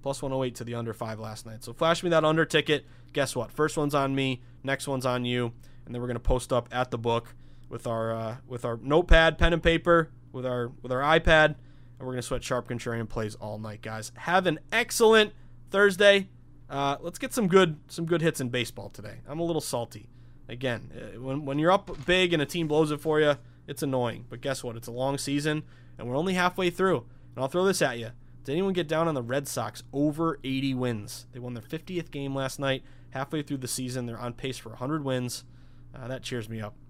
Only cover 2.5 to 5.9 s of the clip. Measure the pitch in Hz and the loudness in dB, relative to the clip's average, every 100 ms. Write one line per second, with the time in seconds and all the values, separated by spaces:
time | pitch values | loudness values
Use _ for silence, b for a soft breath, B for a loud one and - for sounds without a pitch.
2.5 | 156 151 147 - b b 143 135 127 110 | 2 2 -2 -2 b b -2 0 -2 -6
3.5 | - 151 160 147 147 135 135 135 123 b | 0 0 2 0 2 2 0 0 -2 b
4.5 | b 131 135 - 131 127 123 123 123 120 | b -4 -4 -2 -2 0 0 0 0 -2
5.5 | 120 b b - | -6 b b -12